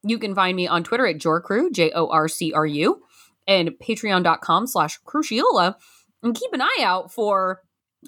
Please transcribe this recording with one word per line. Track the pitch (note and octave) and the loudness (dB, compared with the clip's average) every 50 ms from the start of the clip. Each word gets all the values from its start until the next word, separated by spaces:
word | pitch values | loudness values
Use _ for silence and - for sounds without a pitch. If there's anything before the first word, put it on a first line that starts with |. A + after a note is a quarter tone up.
| - | -2
you | G#3 A#3 A3+ | -2 -4 -2
can | A3 G#3 F#3+ | -2 -4 0
find | G3 F#3+ F3+ F#3 | 0 0 0 2
me | F#3 F3+ | -2 -2
on | - E3 E3+ E3+ | 0 0 -2 0
Twitter | - A3+ A#3+ C4 | -2 0 0 0
at | G#3 D#3 | 0 -2
Jorcru, | D#3 - E3 D#3 E3+ E3+ - G3 A3+ D#4+ F#4 | -2 0 0 0 0 0 -2 -2 0 0 0
J | C4 - E3+ D#3 - | 2 2 0 2 2
O | E3 E3 - | 0 -2 2
R | - D#3 D#3 | 2 0 0
C | D#3+ - - F3 D#3 - | 0 -4 -4 -4 -2 0
R | D3+ D#3 | 0 0
U, | D#3 D3 D3 E3 A3+ F#4 - _ _ _ _ - _ _ _ _ | 0 0 0 2 2 0 0 _ _ _ _ -20 _ _ _ _
and | - G3 F#3+ E3+ E3 C3+ _ | 2 2 2 2 0 -4 _
patreon | - - A3+ G#3+ - G#3+ G3 F3+ | -6 -6 -6 -4 -2 0 0 2
dot | F3+ E3+ D#3+ - | 2 2 0 0
com | - - E3 F3+ A3+ | 0 0 2 2 2
slash | B3+ - F#3+ D#3 D#3 - - _ | 0 0 0 0 -2 -4 -12 _
cruciola. | - - D4 D#4 - A3 A3+ E4+ B4 F4+ G3 F3 F3+ G3 _ _ _ _ _ _ _ _ _ | -6 -4 -4 -4 -2 -2 0 2 2 4 4 2 2 0 _ _ _ _ _ _ _ _ _
And | - A#3 A3+ | -4 -4 -4
keep | - A#4+ B4+ F4+ | -4 -6 -6 -4
an | C4 | -2
eye | C4 E4+ C5 A#4 C4+ | -2 -2 0 0 0
out | F#3+ F3+ F#3 F3+ F3 | 0 0 -2 -4 -8
for | - - G#3 G#3 G3+ F#3+ F#3 F#3 F#3+ F#3 _ _ _ _ _ _ _ _ _ | -6 -4 -2 0 0 0 0 -2 -4 -6 _ _ _ _ _ _ _ _ _